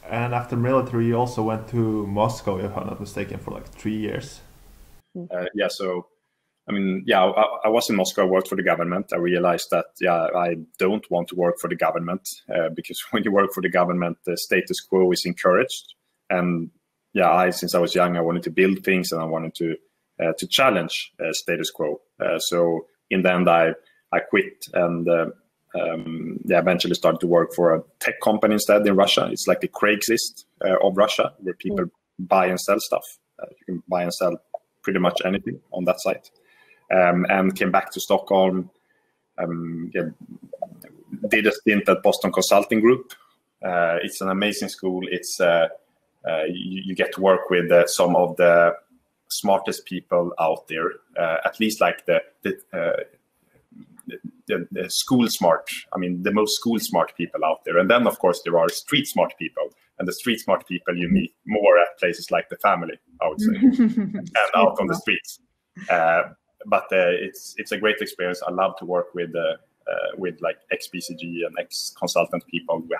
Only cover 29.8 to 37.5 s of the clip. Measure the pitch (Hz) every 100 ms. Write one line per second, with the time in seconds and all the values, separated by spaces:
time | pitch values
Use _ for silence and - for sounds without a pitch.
29.8 | 104 104 - 113 - - - _ 95 92
30.8 | 98 95 104 - 113 _ 95 87 95 101
31.8 | 90 _ _ _ 90 95 92 90 - 104
32.8 | - - - - _ _ - - - 90
33.8 | - 90 87 85 92 85 _ - _ _
34.8 | - 95 90 - 92 95 - - _ 95
35.8 | 90 92 104 - - _ _ _ _ _
36.8 | _ 92 90 87 90 98 95